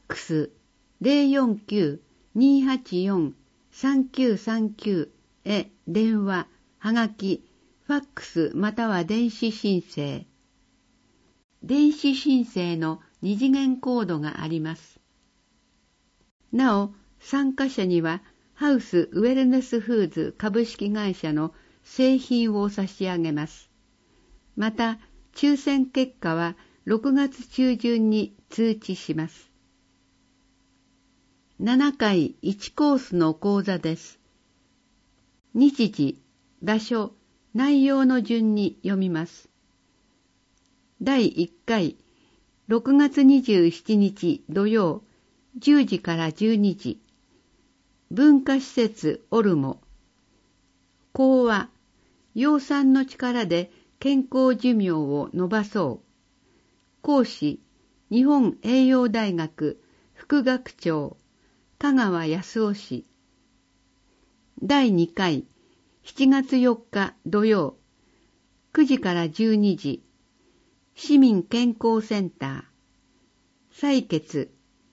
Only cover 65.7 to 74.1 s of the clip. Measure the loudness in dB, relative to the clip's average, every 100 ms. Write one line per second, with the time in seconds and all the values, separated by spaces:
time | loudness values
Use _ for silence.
65.7 | _ _ _ -20 0 4 4 2 2 2
66.7 | 0 -4 -4 -4 -6 -4 0 2 2 0
67.7 | -6 _ _ _ _ _ _ _ _ _
68.7 | 2 2 2 0 -2 -2 0 2 4 2
69.7 | 0 -4 -8 _ _ _ _ _ _ _
70.7 | _ _ -16 2 6 6 4 0 0 0
71.7 | 0 0 0 -2 -4 -4 -8 -10 -10 -16
72.7 | _ _ _ _ _ _ _ _ _ _
73.7 | -6 0 0 0